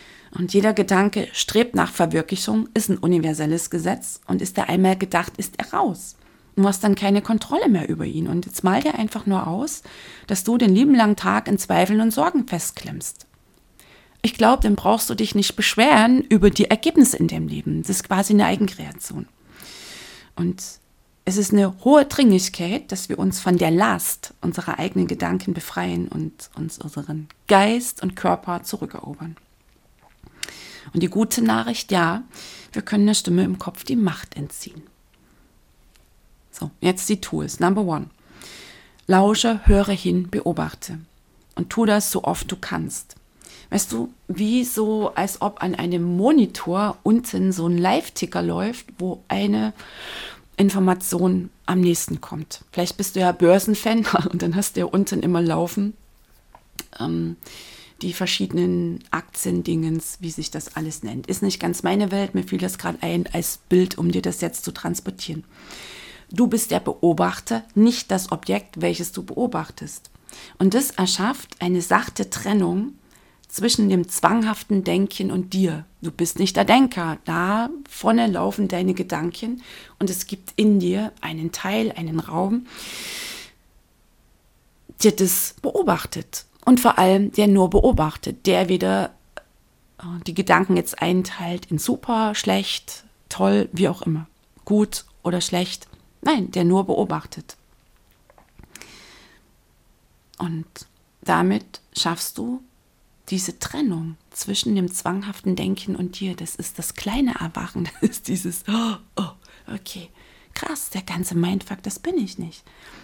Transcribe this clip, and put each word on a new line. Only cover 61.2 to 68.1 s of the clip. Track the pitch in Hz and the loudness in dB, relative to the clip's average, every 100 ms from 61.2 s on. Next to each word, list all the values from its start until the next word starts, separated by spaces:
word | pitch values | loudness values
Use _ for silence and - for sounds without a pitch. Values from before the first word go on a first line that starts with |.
| - | -6
Ist | 185 | -4
nicht | 196 - | -2 -2
ganz | 175 175 | -4 -2
meine | 170 196 208 | 0 0 0
Welt, | 196 196 190 | -2 -2 -4
mir | |
fiel | 180 185 | -4 -4
das | 180 185 | -4 -6
gerade | 175 170 | -8 -6
ein | 170 170 175 | -4 -2 -2
als | 170 170 - - | -4 -6 -8 2
Bild, | 180 185 - | 2 2 0
um | 170 | 0
dir | 180 | 0
das | 180 175 | -2 -4
jetzt | 165 - - | -6 -6 -10
zu | |
transportieren. | - 170 175 - 185 - 160 - - - - - - - - - | -8 -8 -8 -8 -10 -10 -10 -12 -20 -20 -18 -18 -18 -20 -20 -6
Du | 170 240 | 2 2
bist | 220 - | 2 0
der | 175 | -2
Beobachter, | - - 170 160 180 180 - 226 - | -2 0 2 2 0 -2 -6 -6 -2
nicht | - 226 240 - | 4 4 4 -2